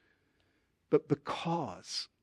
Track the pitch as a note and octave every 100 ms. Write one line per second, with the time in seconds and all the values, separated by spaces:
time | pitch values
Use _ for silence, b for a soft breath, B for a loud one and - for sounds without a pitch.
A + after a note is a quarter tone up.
0 | _ _ _ _ _ _ _ _ _ D#3
1 | - C#3+ - - E3+ E3+ B2+ F2 - -
2 | - _